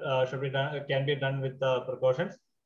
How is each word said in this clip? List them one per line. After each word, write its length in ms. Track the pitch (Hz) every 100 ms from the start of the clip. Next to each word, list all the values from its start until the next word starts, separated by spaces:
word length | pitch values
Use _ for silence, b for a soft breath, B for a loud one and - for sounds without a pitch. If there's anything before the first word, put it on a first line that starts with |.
| 139
uh, 200 | 131 127
should 160 | 135
be 80 | 139
done, 260 | 135 143 147
it 100 | -
can 160 | 135 139
be 100 | 139
done 240 | 135 139
with, 240 | 135 -
uh, 160 | 135 127
precautions. 540 | 127 127 131 127 180 - _ _